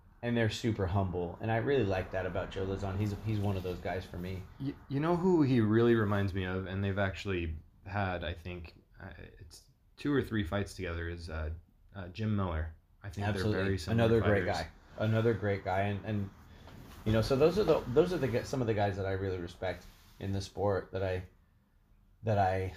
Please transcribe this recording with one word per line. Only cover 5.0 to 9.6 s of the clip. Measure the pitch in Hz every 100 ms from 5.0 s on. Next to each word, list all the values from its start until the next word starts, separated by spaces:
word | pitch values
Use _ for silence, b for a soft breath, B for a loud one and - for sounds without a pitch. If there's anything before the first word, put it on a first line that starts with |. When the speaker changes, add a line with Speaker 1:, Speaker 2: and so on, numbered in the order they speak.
| 160 175
Speaker 2:
who | 185 170
he | 131 127
really | 107 110 120 113
reminds | 104 101 98
me | 95 92
of, | 92 92
and | 95
they've | 98 98
actually | 95 - 101 92 82 78 - - 95
had, | 101 95 87
I | 82
think, | 87 90 90 85 - _ -
uh, | 92 87 85 -
it's | - -